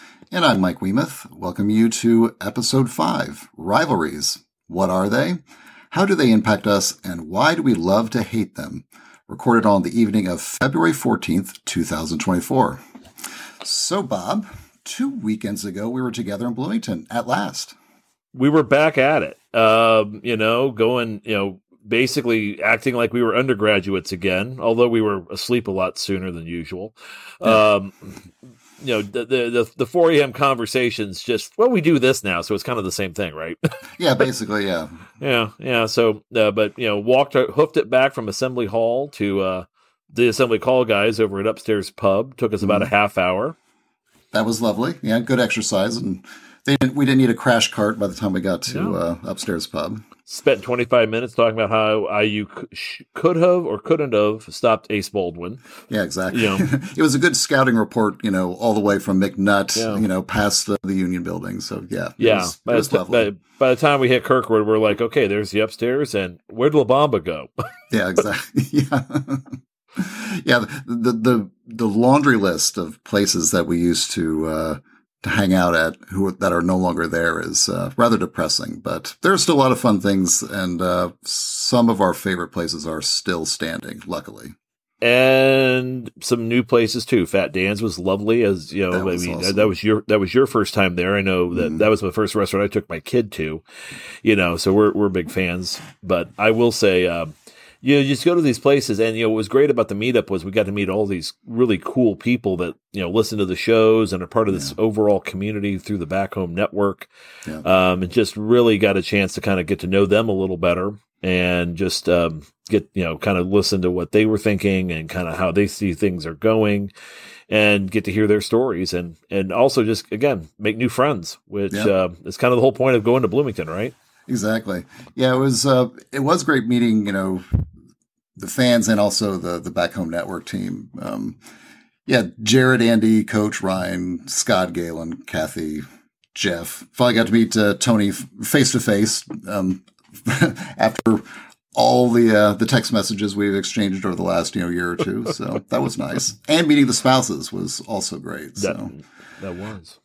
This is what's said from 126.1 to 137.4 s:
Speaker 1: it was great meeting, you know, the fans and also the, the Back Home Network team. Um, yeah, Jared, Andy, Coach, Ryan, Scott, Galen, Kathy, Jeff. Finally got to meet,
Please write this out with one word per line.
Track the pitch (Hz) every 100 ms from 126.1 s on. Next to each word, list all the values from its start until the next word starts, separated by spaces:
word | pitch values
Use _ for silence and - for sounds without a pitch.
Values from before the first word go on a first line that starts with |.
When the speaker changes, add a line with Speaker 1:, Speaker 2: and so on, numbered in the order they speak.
Speaker 1:
it | 135
was | 139 175
great | 139 139 110
meeting, | 123 120 110 104
you |
know, | 98 95 92 - - - - _ _ _ _ _ -
the | 95
fans | - 123 120 110
and | 107
also | 104 - 104 95
the, | 87 87
the | 90
Back | 90 87
Home | - 82
Network | 85 90 90
team. | - 95 95 - - -
Um, | - 52 52 - - - - - _ _ -
yeah, | 131 90 -
Jared, | 110 127 127 123
Andy, | 117 113 110 110
Coach, | 107 110 107 -
Ryan, | 95 92 90 90 90 87 -
Scott, | - - 98 90
Galen, | 82 85 80 82 - -
Kathy, | 80 78 85 78 76 71 - _ _ _
Jeff. | - 98 85 85 - -
Finally | - 123
got | 113 113
to |
meet, | 113